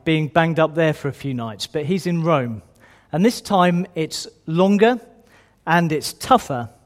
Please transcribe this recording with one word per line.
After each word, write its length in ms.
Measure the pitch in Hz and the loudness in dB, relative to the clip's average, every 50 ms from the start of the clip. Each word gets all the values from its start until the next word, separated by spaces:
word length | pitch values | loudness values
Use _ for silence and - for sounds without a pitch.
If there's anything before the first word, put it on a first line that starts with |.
| - | -2
being 220 | 165 160 156 156 139 | 0 0 0 0 0
banged 320 | - 170 165 165 160 160 | 2 2 2 2 2 2
up 160 | 160 151 147 | 0 0 0
there 180 | 165 165 156 151 | 0 0 0 0
for 140 | - - 143 | -2 -6 -8
a 60 | 123 | -8
few 200 | - - 139 131 | -8 -8 -8 -6
nights, 320 | 120 117 113 110 95 - | -6 -6 -8 -10 -10 -12
but 220 | - - 156 147 139 | -8 -6 -6 -4 -2
he's 180 | 190 185 - | -2 -2 -2
in 160 | 180 175 165 | -4 -4 -2
Rome. 400 | 160 170 165 143 123 120 113 104 - _ _ _ _ - _ _ _ _ | 0 0 2 0 0 -2 -6 -10 -12 _ _ _ _ -20 _ _ _ _
And 140 | - 156 190 | -2 0 0
this 160 | 240 233 - | 0 0 -2
time 460 | - - 208 185 180 180 175 175 185 - - | -4 0 2 4 4 4 2 0 -4 -6 -6
it's 320 | 165 160 156 - - - - - _ _ | -8 -6 -6 -8 -10 -12 -14 -16 _ _
longer 540 | - 160 170 185 196 202 196 214 233 254 233 - - - _ _ _ _ _ _ _ _ _ _ | -4 0 2 4 4 4 4 4 4 2 0 -4 -12 -20 _ _ _ _ _ _ _ _ _ _
and 260 | - 160 175 170 160 | 0 2 2 2 2
it's 220 | 156 143 - - - | -2 -4 -6 -8 -12
tougher. 560 | - - - 262 233 - - 143 120 120 - - _ _ | -8 0 2 2 2 2 0 -6 -6 -8 -10 -14 _ _